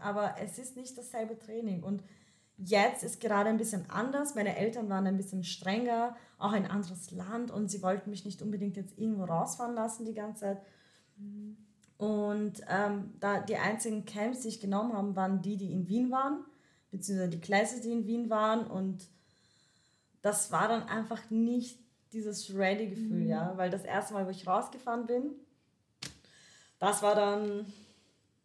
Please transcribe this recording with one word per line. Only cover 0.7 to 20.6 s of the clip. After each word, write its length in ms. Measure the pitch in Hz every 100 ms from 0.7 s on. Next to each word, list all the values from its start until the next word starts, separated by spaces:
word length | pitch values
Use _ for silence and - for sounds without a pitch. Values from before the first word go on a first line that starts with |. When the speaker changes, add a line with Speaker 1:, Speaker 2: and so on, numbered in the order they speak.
| 247
Speaker 1:
nicht 200 | 254 -
dasselbe 420 | 233 240 220 226
Training. 440 | - 226 226 180
Und 200 | 185 202 - - - _ _ -
jetzt 460 | 180 202 214 -
ist 160 | 233 -
gerade 280 | 226 202 214
ein 80 | 220
bisschen 300 | 226 190 -
anders. 440 | - 247 277 294
Meine 220 | 226 202 -
Eltern 320 | 214 240 214
waren 180 | 190 196
ein 100 | 190
bisschen 280 | 190 190
strenger, 720 | 175 - 185 214 240 233 240 240 - -
auch 140 | 202
ein 140 | 214 170
anderes 440 | 202 175 180 -
Land. 400 | 180 185 226 240
Und 180 | - 208
sie 120 | 196
wollten 280 | 185 196 208
mich 140 | 202
nicht 160 | 208 -
unbedingt 340 | 214 202 202 196
jetzt 200 | 190 -
irgendwo 260 | 220 208
rausfahren 500 | 175 165 175 - 240
lassen 300 | 240 226 226 226
die 80 |
ganze 260 | 214 208 214
Zeit. 200 | 202 196 - - _ _ _ 208
Speaker 2:
Mhm. 400 | 202 208 208 214 - _ _ -
Speaker 1:
Und, 640 | 208 214 208 208 208 208 -
ähm, 440 | 190 208 202 190 -
da 200 | 202 202
die 160 | - 220
einzigen 480 | 190 226 233 214
Camps, 360 | - 208 220 247
die 80 | 220
ich 120 | -
genommen 320 | 196 196 240
habe, 200 | 208 202 190
waren 260 | 190 196
die, 140 | 196 202
die 140 | 190
in 140 | 175 175
Wien 220 | 220 247
waren, 340 | 262 277 294 - - _ _ _
beziehungsweise 400 | 190 - 190 180
die 100 | 165
Classes, 420 | - 196 240 247
die 100 | 220
in 140 | 233 208
Wien 240 | 233 226
waren. 360 | 214 214 226 226
Und 400 | 190 190 185 - _ _ _ _ _ _ _ _ _ _ _
das 280 | 202 208 -
war 160 | 165